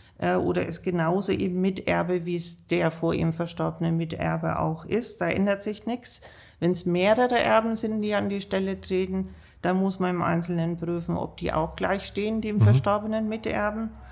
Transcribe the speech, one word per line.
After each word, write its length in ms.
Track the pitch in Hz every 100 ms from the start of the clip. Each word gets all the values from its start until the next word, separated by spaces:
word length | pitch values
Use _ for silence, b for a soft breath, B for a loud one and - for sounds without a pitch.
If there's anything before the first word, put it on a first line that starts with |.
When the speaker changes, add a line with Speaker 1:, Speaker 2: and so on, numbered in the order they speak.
| B B
Speaker 1:
äh, 160 | 180
oder 320 | 185 - 180 -
ist 160 | 165
genauso 500 | 185 175 165 185 196
eben 300 | - 196 180
Miterbe, 640 | 190 190 - 170 170 180 170
wie 100 | 175
es 300 | 170 - -
der 240 | 175 165
vor 240 | 165 165
ihm 180 | - 165
verstorbene 600 | 160 170 - 165 165 165
Miterbe 680 | 165 165 - 165 165 160 -
auch 260 | 160 160
ist. 380 | - 214 240 -
Da 60 | 170
ändert 340 | 180 196 202
sich 240 | 214 208 -
nichts. 340 | 247 - - B B B B
Wenn's 240 | 170 180
mehrere 540 | 175 175 196 220 247 240
Erben 380 | - 220 226 226
sind, 260 | 220 220
die 120 | 208
an 140 | 208 202
die 140 | 196
Stelle 360 | 196 190 190 190
treten, 520 | - 185 185 190 190 B B B
dann 160 | 175 185
muss 200 | 190 185
man 120 | 180
im 100 | 175
Einzelnen 560 | 170 170 170 175 165 170
prüfen, 400 | 170 170 170 170
ob 220 | - -
die 120 | 175
auch 260 | - 165 -
gleich 280 | 185 196
stehen, 380 | - - 214 220
dem 140 | 214 208
Speaker 2:
Mhm. 40 |
Speaker 1:
verstorbenen 640 | 104 127 202 208 214 220 220
Miterben. 640 | 220 - - 208 214 220 - B